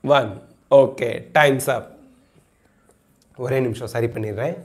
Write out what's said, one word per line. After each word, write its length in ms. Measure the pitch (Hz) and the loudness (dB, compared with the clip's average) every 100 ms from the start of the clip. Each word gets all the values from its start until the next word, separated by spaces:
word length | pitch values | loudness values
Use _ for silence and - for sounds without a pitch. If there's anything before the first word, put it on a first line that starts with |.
ஒன். 400 | 139 139 110 95 - _ _ | 2 2 2 -10 -18 _ _
ஓகே, 540 | 139 131 - 120 113 - | 6 6 0 -6 -6 -2
டைம்ஸ் 380 | 151 147 135 139 | 2 4 2 -2
அப். 260 | 120 - - _ _ _ _ _ _ _ _ _ _ _ _ _ - | -6 -8 -20 _ _ _ _ _ _ _ _ _ _ _ _ _ -10
ஒரே 240 | 123 131 | -4 -2
நிமிஷம் 260 | 127 113 117 | -2 -4 -8
சரி 200 | 117 117 | -4 -4
பண்ணிடுறேன். 500 | 117 107 101 143 185 | -4 -8 -6 -6 -8